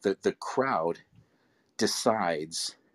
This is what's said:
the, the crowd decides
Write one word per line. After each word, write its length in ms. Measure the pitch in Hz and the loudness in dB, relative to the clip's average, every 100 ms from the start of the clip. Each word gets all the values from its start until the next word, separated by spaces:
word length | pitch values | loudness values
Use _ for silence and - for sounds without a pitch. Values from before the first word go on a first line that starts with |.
the, 140 | 101 95 | -2 2
the 100 | 101 | 0
crowd 640 | - - - 135 104 82 82 - - _ _ _ _ _ - | -2 -4 0 2 2 0 -4 -12 -20 _ _ _ _ _ -2
decides 1000 | 107 - 127 110 90 80 80 82 - - _ | -2 2 0 2 0 -2 -4 -6 -8 -10 _